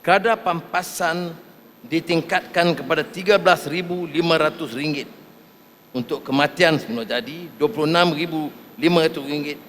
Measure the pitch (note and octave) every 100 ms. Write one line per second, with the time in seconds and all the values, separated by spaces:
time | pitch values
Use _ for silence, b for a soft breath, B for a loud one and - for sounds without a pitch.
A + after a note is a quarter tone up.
0 | - G3 A3 A3 F#3 E3+ - F3+ F3+ -
1 | E3+ E3+ F3 D#3+ - - - _ C3 D#3+
2 | E3 E3 D#3+ F#3 - F3 F3 D3 B2+ D#3
3 | D3+ F3+ F#3+ G3+ F3 E3+ C#3+ E3 F3 F3+
4 | E3+ D3 E3+ D#3+ D#3 D3+ D3 A#2 D3+ C#3+
5 | - - - - - _ _ _ _ B2+
6 | A#2+ C#3 - C3+ D3 - F3 D3+ - A#2
7 | A2 A#2+ A#2+ E3 E3+ - D3 D3 D#3 E3+
8 | F3+ D3+ E3 D#3+ D3 - - - D#3 F3
9 | D#3+ E3 C#3 D3 C#3+ D3